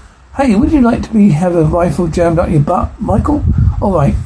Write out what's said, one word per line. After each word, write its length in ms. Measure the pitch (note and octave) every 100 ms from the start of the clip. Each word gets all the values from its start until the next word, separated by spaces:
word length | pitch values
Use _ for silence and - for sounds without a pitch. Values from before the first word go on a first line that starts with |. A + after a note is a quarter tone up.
| - - - -
Hey, 180 | C4+
would 180 | G3 D#4
you 80 | D#4
like 200 | A#3 -
to 100 | -
be, 180 | A3 G3+
have 240 | D3 F3+
a 100 | F3
rifle 420 | D#3 E3+ F3 - E3+
jammed 320 | E3 E3+ E3
up 120 | F#3+
your 100 | D#3
butt, 400 | D3 F#3 - -
Michael? 420 | F3+ G#3+ - D4 - - - -
All 120 | G#3
right, 220 | F3 C#3 -